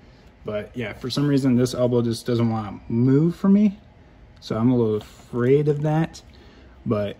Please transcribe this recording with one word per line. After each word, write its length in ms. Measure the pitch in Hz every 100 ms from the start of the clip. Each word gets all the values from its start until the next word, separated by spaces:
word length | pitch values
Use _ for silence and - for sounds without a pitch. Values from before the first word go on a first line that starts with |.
| - - - -
But 320 | - - 101 -
yeah, 160 | 110
for 160 | 107 131
some 180 | - 143
reason, 300 | 139 135 123
this 180 | 123
elbow 280 | 123 123 120
just 240 | 117 113 -
doesn't 240 | 120 117
wanna 280 | 110 104 92 -
move 460 | 117 127 135 165
for 140 | 170 196
me. 300 | 202 214 196 - - - - - -
So 160 | - 110
I'm 140 | 117
a 60 | 127
little 200 | 113 107
afraid 720 | - - - 123 120 139 147
of 140 | 143
that. 400 | 151 156 165 - - - - - - - -
But 300 | 107 101